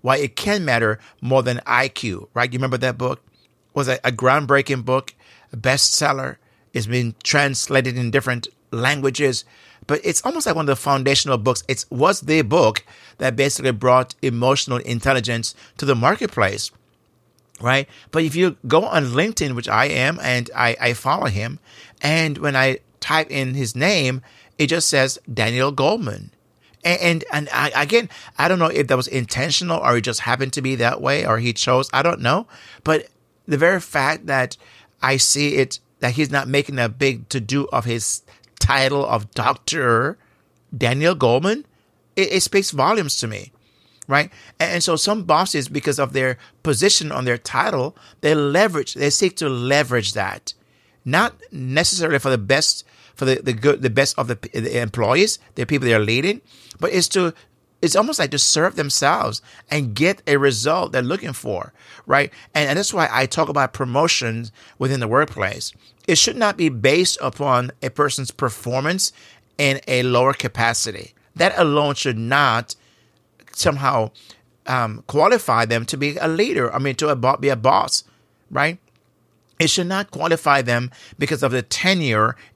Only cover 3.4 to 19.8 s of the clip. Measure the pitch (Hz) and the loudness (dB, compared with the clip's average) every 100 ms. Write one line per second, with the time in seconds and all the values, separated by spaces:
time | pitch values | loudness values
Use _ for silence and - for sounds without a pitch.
3.4 | _ _ _ 143 131 127 127 113 127 143 | _ _ _ -4 -2 0 -2 0 2 2
4.4 | 135 139 135 131 123 131 - _ _ - | 4 2 2 -4 0 -2 -2 _ _ -20
5.4 | _ 113 127 139 - - 147 139 131 - | _ -4 0 2 2 2 0 -2 -6 -10
6.4 | _ _ _ 123 107 127 117 - - 147 | _ _ _ -6 -2 -2 -2 -4 0 2
7.4 | 143 127 - 139 127 123 120 135 131 120 | 2 -2 -4 -2 -2 -4 0 0 0 -6
8.4 | - _ _ 117 127 147 135 131 143 123 | -8 _ _ -4 -2 0 -2 0 -2 -2
9.4 | - _ - _ - 147 - - - 330 | -10 _ -20 _ -4 -2 -2 -2 -4 -2
10.4 | 233 160 147 135 - 135 131 139 143 123 | -2 0 0 -2 0 0 2 0 2 0
11.4 | 110 123 - 131 - 123 160 202 135 160 | 0 -2 -4 -6 -6 0 2 2 0 0
12.4 | 117 160 113 107 - - - - 131 117 | 2 4 4 2 -8 -20 -20 -4 -2 0
13.4 | 139 - 131 110 127 127 127 - 139 117 | 0 0 -2 0 4 4 2 -4 -4 0
14.4 | 123 139 - 123 - 120 135 135 120 117 | 2 2 0 -4 -4 -2 0 0 0 -4
15.4 | 113 - - - 139 120 127 208 247 - | -6 -12 -20 -6 0 2 2 2 -4 0
16.4 | 98 107 - _ _ _ _ _ _ _ | 0 0 -10 _ _ _ _ _ _ _
17.4 | _ - 117 135 139 - - 160 160 151 | _ -6 0 0 -2 -16 -6 -2 0 2
18.4 | 180 165 127 160 202 165 135 123 208 220 | 0 0 2 2 2 -2 0 0 0 0
19.4 | 143 123 117 107 | -2 -4 0 0